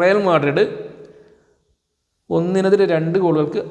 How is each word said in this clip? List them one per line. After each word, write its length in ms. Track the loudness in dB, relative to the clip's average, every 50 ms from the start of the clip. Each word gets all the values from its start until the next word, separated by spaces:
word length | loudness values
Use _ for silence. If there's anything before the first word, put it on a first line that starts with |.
റയൽ 180 | 2 2 2 2 2 2
മാഡ്രിഡ് 360 | 2 2 2 0 0 0 0 -2 -4 -8 -14 -16 -18 -20 -20 -20 -20 -20 -20 _ _ _ _ _ _ _ _ _ _ _ _ _ _ _ _ _ _ _ _ -4 -4
ഒന്നിനെതിരെ 480 | -2 -2 -2 0 0 2 2 2 2 2 2 0
രണ്ട് 220 | 0 0 -2 -2 0 0
ഗോളുകൾക്ക് 380 | 2 2 0 0 -2 -4 -6 -6 -6